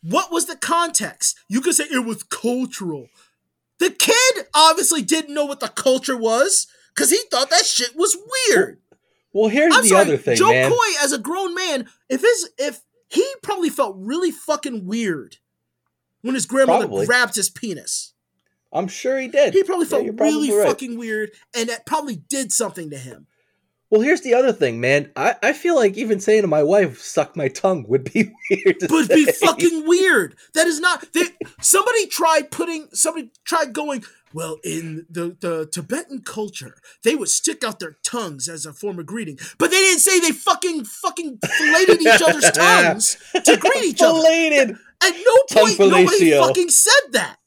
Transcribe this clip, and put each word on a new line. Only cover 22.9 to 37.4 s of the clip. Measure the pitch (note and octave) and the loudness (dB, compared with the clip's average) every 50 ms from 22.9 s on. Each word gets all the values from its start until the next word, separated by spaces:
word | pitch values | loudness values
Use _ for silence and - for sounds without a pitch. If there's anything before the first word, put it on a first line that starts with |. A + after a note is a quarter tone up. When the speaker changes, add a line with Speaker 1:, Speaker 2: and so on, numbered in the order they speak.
Speaker 1:
to | C#3+ C3+ | -14 -16
him. | B2+ C3 A2 D2 D2 _ _ _ _ _ _ _ _ _ _ _ _ _ | -16 -18 -20 -20 _ _ _ _ _ _ _ _ _ _ _ _ _ _
Speaker 2:
Well, | G#3+ G#3+ | 2 2
here's | A3+ C#4+ D#4+ - - | 4 4 0 0 2
the | C4+ A#3 | 0 2
other | B3 C4 C4 A3 | 2 4 2 2
thing, | - D#3 B2+ A2+ A#2 | 0 0 -2 -2 -2
man. | A#2+ B2+ C#3 D3 C#3+ - _ | 0 2 2 0 0 -4 _
I, | - C3+ G#3 A#3+ - - | -2 -2 -2 -2 0 -2
I | A#3+ C#4+ | -2 -2
feel | D4 - F4 E4+ | -2 -2 0 2
like | C#4+ A#3 G3+ F#3+ G#3 | 2 2 2 0 -2
even | B3 A3 G#3+ G3 | -4 -4 -4 -2
saying | G3 - G#3+ A3 | 2 2 2 2
to | G3+ F3+ | 2 2
my | D3+ D#3 D3 | 2 2 2
wife, | D3 F#3+ G#3 G3 D#3+ A#2 - - | 4 4 2 2 0 -4 -10 -16
"Suck | - - - D3 - _ | -6 -4 -4 -4 -4 _
my | E3+ D3 C3 | -4 -4 -4
tongue," | - - - F#3+ F#3+ E3 A#2 G#2 | -4 -2 -2 -2 -2 -2 -2 -2
would | B2 C3+ B2+ - | -2 -2 -2 -2
be | - - - - - _ | -2 -2 -2 -2 -4 _
<laughs> | - - | -4 -4
weird | G3 G3 - G3 F3+ - | -4 2 2 0 0 2
to | F#4 - | -2 0
Speaker 1:
Would | D4+ E4 D4+ F3+ | 2 2 2 4
be | - D#4+ D4+ | 4 4 4
Speaker 2:
say. | - - | 2 0
Speaker 1:
fucking | - - E4+ - - E4+ F4 E4 D#4+ D4+ | 2 2 0 2 2 0 0 0 0 0
weird. | D#4+ F4 F4+ F#4+ F#4 E4 A#3 F3+ D3 - _ _ _ _ | 0 2 2 4 4 2 2 0 -2 -8 _ _ _ _
That | D#4 E4 | 0 0
is | F4 D#4+ D4 | 0 0 -2
not, | E4+ F4+ F4 C#4 - - - | -2 -2 -2 -2 -6 -6 -2
they, | D#4+ F4+ E4+ - _ - - _ _ | -2 -2 -2 -4 _ -18 -18 _ _
somebody | - - - G4 G4 A#4+ A#4 A4+ G4 | 0 2 2 2 2 2 0 0 -2
tried | - - - E4+ D#4+ D#4+ D#4+ - - | -4 -4 -2 0 2 2 2 0 -4
putting, | - - E4+ E4+ E4 D#4 D4+ - - | -8 -8 -6 -6 -6 -10 -12 -12 -4
somebody | - - D#4+ E4 E4 C4 A3+ _ _ _ | -2 -2 -2 -2 -6 -12 -14 _ _ _
tried | - F4 E4 D#4 C4 A3 | -4 -2 -2 -2 -4 -6
going, | C#4+ D4 D4 C#4 B3 - - _ _ _ _ _ | -10 -8 -8 -8 -10 -10 -14 _ _ _ _ _
"Well, | D#3 E3 D#3+ D#3 D#3 _ | -12 -10 -10 -12 -10 _
in | F3+ D#3+ D#3+ E3 E3 D#3 D#3 E3+ _ | -8 -8 -8 -8 -10 -12 -12 -14 _
the, | E3+ - E3+ E3+ F3+ _ | -10 -10 -10 -10 -10 _
the | - E3+ E3 D#3+ D#3 D#3 | -8 -6 -6 -6 -8 -8
Tibetan | - F3 D3+ - A3+ D4+ E4+ _ C#4 B3+ G#3 | -10 -12 -8 -8 -8 -8 -8 _ -16 -16 -16
culture, | - - G#3+ G#3+ G3+ F3+ - C3+ B2+ _ _ _ - - _ - | -14 -12 -10 -12 -10 -12 -16 -18 -18 _ _ _ -20 -20 _ -4
they | A3+ D4 | -4 -2
would | D4 G#3 D#3+ | -2 -4 -4
stick | - - | -4 -2